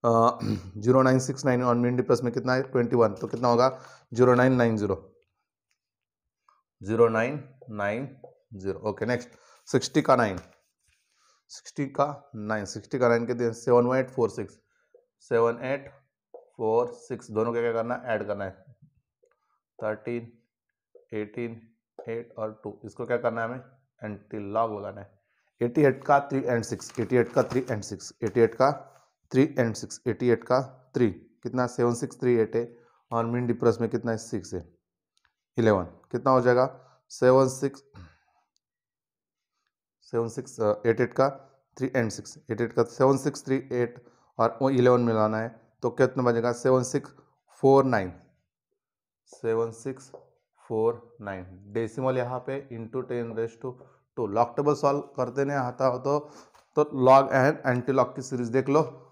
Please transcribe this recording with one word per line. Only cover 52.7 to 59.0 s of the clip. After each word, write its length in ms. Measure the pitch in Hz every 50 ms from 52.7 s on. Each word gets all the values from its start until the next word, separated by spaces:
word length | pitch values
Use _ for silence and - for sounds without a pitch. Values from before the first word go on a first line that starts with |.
| 120 113
into 280 | 113 110 123 131 123
ten 220 | - 127 123 117 117 113 110
raise 280 | 113 113 - - -
to 80 | 131 127 - - - _ _ _ _ _ -
two। 160 | 117 101 98
log 200 | 113 120 120 -
table 200 | - 143 147 147
सॉल्व 240 | 135 - 143 139 143
करते 460 | 143 - - - 127 120 120 139 139
नहीं 120 | 139 143 139
आता 300 | 127 123 127 - 131 131
हो 120 | 123 127
तो, 320 | 127 139 143 147 147 147 - - - _ _ _ _ _ _
तो 300 | 160 151 151 156 135 127
log 240 | 131 131 135 139 131
and 460 | - 135 127 143 156 - - 135 123
anti 200 | 123 120 - 135 135
log 160 | 127 127 -
की 60 | -
सीरीज 260 | 127 - 139 120 123 117
देख 220 | 113 135 131 135
लो 120 | 139 156 156 - - -